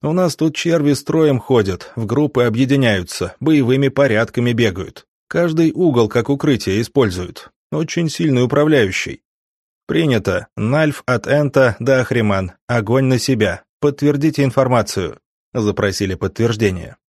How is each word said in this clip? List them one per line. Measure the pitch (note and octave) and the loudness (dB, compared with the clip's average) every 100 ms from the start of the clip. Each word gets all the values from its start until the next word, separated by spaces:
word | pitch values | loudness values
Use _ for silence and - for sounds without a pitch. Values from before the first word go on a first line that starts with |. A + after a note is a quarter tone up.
У | D3 | -2
нас | F3 F3+ - | 0 -2 0
тут | D#3+ D3+ | -2 -2
черви | F3 E3 D3 | 0 2 4
строем | C3+ - D#3+ D#3 C3 | 0 0 2 4 2
ходят, | - B2+ G2 F#2 - - | 2 2 2 -2 -8 -8
в | G#2+ | -2
группы | A#2+ D3 B2+ | 0 0 2
объединяются, | A#2+ A2 C3 C#3 B2 G2 F2+ - F2+ - | 0 2 2 2 2 0 -4 -6 -8 -4
боевыми | C3+ D#3 A#2+ C3 C#3 | 2 2 4 2 2
порядками | C3+ C#3 G#2+ A2+ - A#2+ | 2 2 2 0 -2 -2
бегают. | A#2 A2+ F2+ F#2 - _ _ _ | 2 0 -2 -12 -14 _ _ _
Каждый | - F3 D#3+ D#3+ | -2 0 2 0
угол | - F3 A#2+ G#2+ | 2 2 2 2
как | A#2+ A2+ | 0 -2
укрытие | C#3 D3+ B2 - G2 | -2 0 0 0 -2
используют. | A#2 - A2+ F2+ F2+ - - _ _ | -2 0 0 -2 -10 -14 -20 _ _
Очень | D3 D#3+ - E3 | -6 -6 -4 -4
сильный | - E3 B2+ B2 | -2 0 2 2
управляющий». | C#3+ D3+ D3 G2+ F2 - - _ _ _ _ _ _ - | 2 2 2 2 -2 -8 -12 _ _ _ _ _ _ -4
«Принято. | - D#3+ A#2 F#2+ F2+ - - | -2 0 0 0 -4 -6 -6
Нальф | G#2+ C#3+ D#3 C#3 - | -2 0 0 -4 -4
от | B2 - | -4 0
Энта | C#3+ D3 C#3 C3 G#2+ | 0 0 2 2 0
до | A#2 C3 | 0 0
Ахриман. | A#2+ A#2+ G#2+ G2 F#2 - _ | 0 0 0 0 -4 -12 _
Огонь | A#2+ G#2 B2+ C3 | -4 0 0 2
на | B2+ | 0
себя. | - B2 G#2+ F#2+ _ _ | 0 0 0 -2 _ _
Подтвердите | D3 - C#3+ C#3+ D#3 C#3+ C3+ | -4 0 -2 0 -2 0 0
информацию», — | C#3 C3 B2 G#2 - F2 - _ _ _ | 0 2 0 0 -6 -8 -10 _ _ _
запросили | B2+ G#2 G2+ G#2 F#2 G2 F#2 | -4 -2 0 -2 -2 -6 -4
подтверждение. | G2 - A#2 A2 G#2+ F2+ A#1 - | -8 -2 -2 0 -2 -2 -12 -20